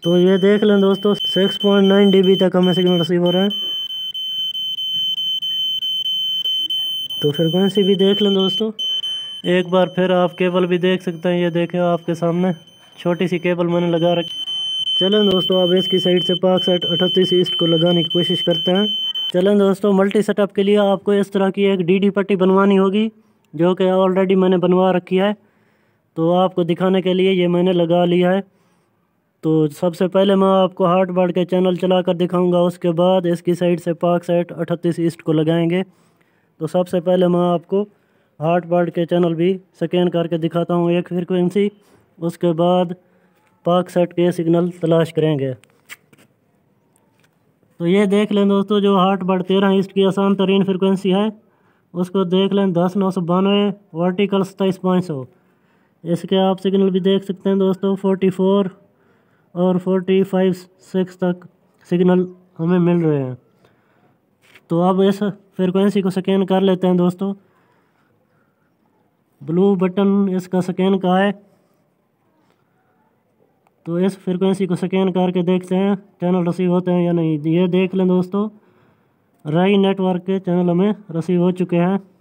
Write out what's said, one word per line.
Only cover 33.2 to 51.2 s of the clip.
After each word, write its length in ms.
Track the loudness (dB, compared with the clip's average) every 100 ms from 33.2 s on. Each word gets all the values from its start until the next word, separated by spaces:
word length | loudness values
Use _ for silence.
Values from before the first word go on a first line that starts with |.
| 0
इसकी 260 | -4 -2 -2
साइड 240 | 0 -2
से 140 | -4 -4
पाक 280 | 0 -2
सेट 280 | 0 -2 -2
अठतीस 460 | -6 -6 -4 -4 -2
ईस्ट 220 | -4 -4
को 120 | -2
लगाएंगे। 480 | -2 0 0 0 -2 -6 _ _ _ _ _ _ _
तो 80 | -6
सबसे 320 | -4 -2 -4
पहले 260 | 0 2 2
मैं 120 | 2
आपको 400 | 0 -2 -2 -4 -4 _ _ _ _ _
हार्ट 260 | -2 -2 0
बार 240 | -2 -2
के 160 | -2 -2
चैनल 280 | 0 0 0
भी 180 | -2 -2 _ _
स्कैन 320 | -4 0 0
करके 280 | 0 -2 -2
दिखाता 360 | -2 -4 -2
हूँ 180 | -2 0
एक 160 | -2 -4
फ्रीक्वेंसी, 600 | -8 -4 -2 0 0 -2 -4 _ _ _ _
उसके 320 | -8 -2 -2
बाद 420 | 0 2 2 0 -6 _ _ _ _ _ _ -2
पाक 240 | -2 0
सेट 240 | -2 -2
के 180 | 0 0
सिग्नल 380 | 0 0 0 0 -4
तलाश 340 | 0 0 0
करेंगे। 420 | 0 -2 0 -4 -8 _ _ _ -20 _ _ _ _ _ _ _ _ _ _ _ _ _ _ _ _ _ _
तो 60 | 0
ये 200 | 2 4
देख 240 | 2 2
लें 160 | 2 2
दोस्तों, 300 | 2 2 0
जो 140 | 2 4
हार्ट 260 | 2 0
बार 180 | 0 -2
तेरह 300 | 0 2 2
ईस्ट 180 | 2 0
की 140 | 0 0
आसान 300 | 2 0 0
तरीन 280 | 2 2
फ्रीक्वेंसी 480 | 0 0 0 0 0
है, 200 | 0